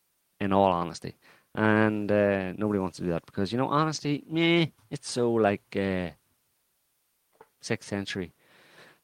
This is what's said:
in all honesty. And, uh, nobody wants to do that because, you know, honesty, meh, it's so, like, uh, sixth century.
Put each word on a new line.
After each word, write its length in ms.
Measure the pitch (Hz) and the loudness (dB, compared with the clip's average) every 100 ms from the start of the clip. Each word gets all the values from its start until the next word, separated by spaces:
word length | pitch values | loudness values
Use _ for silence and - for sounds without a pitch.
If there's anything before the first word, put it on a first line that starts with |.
| _ _ _ _ | _ _ _ _
in 120 | 101 | 0
all 200 | 98 98 | 4 4
honesty. 440 | 87 85 - - - _ _ _ | 4 -2 -8 -12 -14 _ _ _
And, 580 | - 107 107 110 107 101 | 0 2 4 2 0 0
uh, 420 | 104 101 98 92 | 2 2 2 -2
nobody 260 | 90 107 101 | -4 -2 0
wants 180 | 92 - | -2 -4
to 60 | |
do 60 | 90 | -4
that 160 | 82 - | -4 -6
because, 240 | - 92 | -6 -4
you 60 | 117 | -2
know, 80 | 131 | 0
honesty, 560 | 147 156 147 147 143 - | 0 0 -4 -4 -6 -4
meh, 400 | 160 170 170 160 - _ | 0 2 4 2 -4 _
it's 180 | 147 - | -14 -8
so, 220 | 123 120 | -2 0
like, 420 | 113 101 101 - 98 | 4 2 2 -4 -4
uh, 340 | 98 92 87 - _ _ _ _ _ _ _ _ _ _ _ _ - _ | -2 -2 -6 -10 _ _ _ _ _ _ _ _ _ _ _ _ -20 _
sixth 260 | - 113 - | -6 -6 -4
century. 440 | 101 95 101 87 _ _ _ _ - - _ | -8 -6 -8 -10 _ _ _ _ -20 -20 _